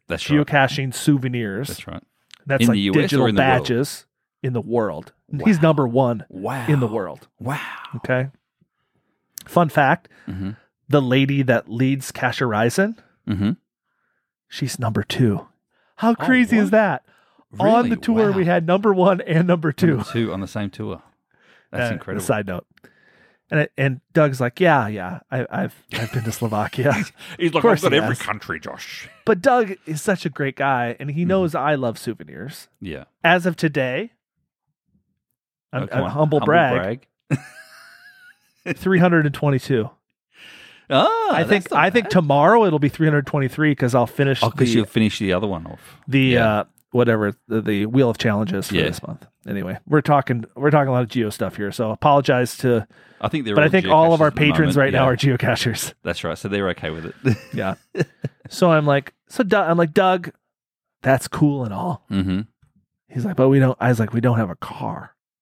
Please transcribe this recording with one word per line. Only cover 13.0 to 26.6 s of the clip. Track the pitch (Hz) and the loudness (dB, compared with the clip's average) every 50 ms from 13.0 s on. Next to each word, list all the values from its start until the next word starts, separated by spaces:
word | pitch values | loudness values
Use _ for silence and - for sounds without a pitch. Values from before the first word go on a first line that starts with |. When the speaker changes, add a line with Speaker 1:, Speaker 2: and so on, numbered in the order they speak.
| _ _ _ _ _ - | _ _ _ _ _ -6
Speaker 1:
Mm-hmm. | 107 92 101 101 180 - _ _ _ _ _ _ _ _ _ _ _ _ _ _ _ _ _ _ | -4 -2 0 -2 -2 -4 _ _ _ _ _ _ _ _ _ _ _ _ _ _ _ _ _ _
Speaker 2:
she's | - - 147 127 - - | -10 -8 -8 -8 -6 -6
number | 123 110 107 107 | -6 -4 -4 -4
two. | 98 - - - 131 113 101 82 - - _ _ _ _ _ _ _ _ _ | -4 -4 -2 0 2 2 0 0 -6 -12 _ _ _ _ _ _ _ _ _
How | - - 226 | -2 0 0
Speaker 1:
Oh, | 233 | 0
Speaker 2:
crazy | - 233 233 254 254 247 202 240 220 | 0 2 2 2 4 4 4 2 2
is | 208 | 2
Speaker 1:
what? | 185 202 | 4 4
Speaker 2:
that? | 220 214 196 151 127 - _ _ _ _ _ _ _ _ _ - - | 2 2 2 0 -4 -8 _ _ _ _ _ _ _ _ _ -6 0
On | 185 | 2
Speaker 1:
Really? | 208 220 233 247 240 | 4 4 4 4 2
Speaker 2:
the | 233 | -2
tour, | - - - 226 220 220 208 | -2 -2 0 2 2 2 2
we | 196 190 180 | 2 2 2
Speaker 1:
Wow. | 165 175 | 2 2
Speaker 2:
had | 175 165 160 | 0 2 2
number | 175 202 202 220 196 | 0 2 2 2 4
one | 185 180 190 190 175 | 4 4 4 4 2
and | - - 165 160 170 180 | 0 0 0 2 2 4
number | 175 170 156 160 | 2 2 0 -2
two. | 143 - - 165 147 120 | -2 2 2 2 2 2
Speaker 1:
Number | 101 - | -2 -4
two | - 117 117 104 | -4 -2 -2 -2
on | 82 95 | -4 -6
the | 98 - | -8 -8
same | - 110 104 101 | -8 -6 -8 -8
tour. | - - 110 107 95 82 - _ _ _ _ _ _ _ _ _ _ _ _ _ | -8 -10 -10 -10 -10 -12 -14 _ _ _ _ _ _ _ _ _ _ _ _ _
That's | - - 123 117 | -6 -4 -4 -4
Speaker 2:
Uh, | 110 | -4
Speaker 1:
incredible. | - - - - 104 95 | -6 -8 -8 -8 -6 -2
Speaker 2:
side | - 123 107 104 | -2 -2 -2 -2
note. | 98 92 87 - _ _ _ _ _ _ _ _ _ _ _ _ _ _ _ _ _ | -4 -8 -10 -10 _ _ _ _ _ _ _ _ _ _ _ _ _ _ _ _ _
And, | - 156 147 - - | -2 0 0 -2 -2
and | - 135 139 131 123 - _ - | -2 -2 -2 -2 -4 -10 _ 2
Doug's | 160 151 147 135 123 | 2 2 2 2 0
like, | 127 123 - - | -4 -4 -2 2
"Yeah, | 180 175 156 139 117 104 | 2 4 4 4 2 0
yeah, | 107 104 90 90 127 - - _ | -4 -6 -8 -8 -10 -12 -10 _
I, | - 127 120 - | -6 -6 -6 -6
I've, | - - 190 - - _ _ _ - | -6 -6 -6 -6 -8 _ _ _ -8
I've | - 117 110 - | -8 -8 -6 -6
been | 131 110 | -6 -4
to | 113 | -4
Slovakia." | 107 - 123 113 107 104 | -4 -4 -4 -4 -2 -2